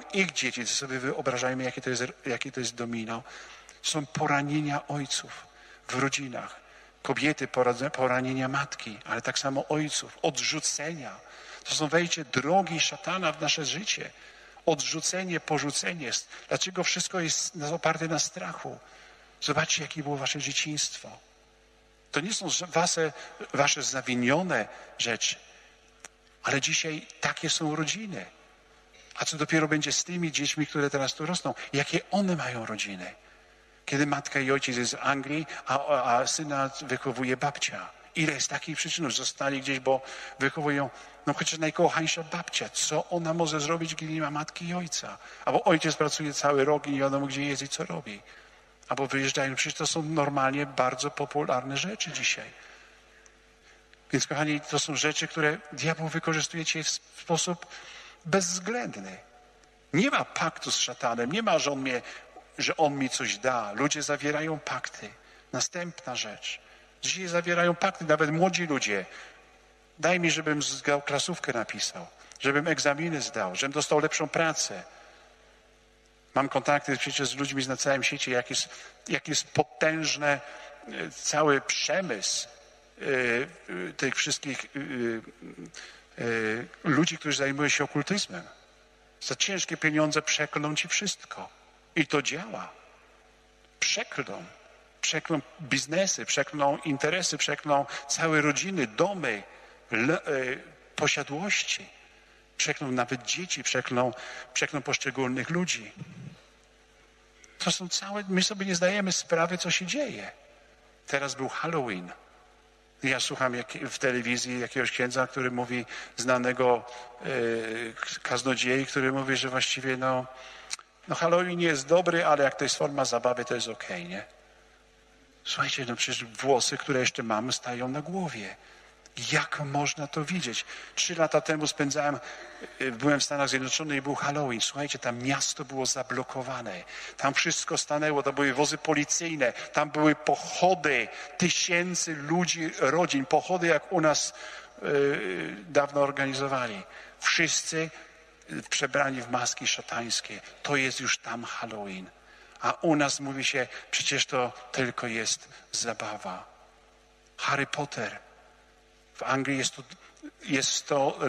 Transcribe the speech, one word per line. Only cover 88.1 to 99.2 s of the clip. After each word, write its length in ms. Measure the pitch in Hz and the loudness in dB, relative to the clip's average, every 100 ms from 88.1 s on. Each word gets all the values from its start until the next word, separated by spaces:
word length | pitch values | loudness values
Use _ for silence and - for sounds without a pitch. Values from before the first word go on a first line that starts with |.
| 202 - - - - - - _ _ _ _ | 0 -2 -6 -14 -20 -20 -20 _ _ _ _
Za 140 | - 131 | -8 0
ciężkie 420 | - 190 - 160 | 0 0 -2 0
pieniądze 440 | 160 151 151 151 | 2 4 4 4
przeklną 540 | - - 151 156 147 156 | 2 2 2 0 0 0
ci 120 | 175 | 0
wszystko. 640 | - 202 - - - - - - - _ - | 0 0 -4 -8 -12 -12 -16 -20 -20 _ -2
I 120 | 143 | 2
to 140 | 147 | 2
działa. 480 | 135 139 202 92 90 - - - - - _ _ _ _ _ _ | 0 -4 -8 -10 -10 -14 -20 -20 -20 -20 _ _ _ _ _ _
Przeklną. 680 | - - 240 - 131 98 87 - - - - - | 0 0 -2 -6 -6 -8 -12 -18 -20 -20 -20 -6
Przeklną 400 | - 156 - 160 - - | -2 -2 0 -2 -2 -14
biznesy, 640 | 147 135 135 165 196 - 113 | -2 -2 0 2 2 0 0
przeklną 520 | - 135 151 143 147 | 0 0 2 2 2
interesy, 600 | - 135 151 180 175 - | 0 2 2 2 0 0
przeklną 480 | - 147 151 143 139 - - | 0 0 2 2 2 -6 -4
całe 340 | - 165 156 | 0 4 6
rodziny, 460 | 147 143 185 190 120 | 6 2 0 0 0
domy, 560 | 107 175 196 | 2 2 2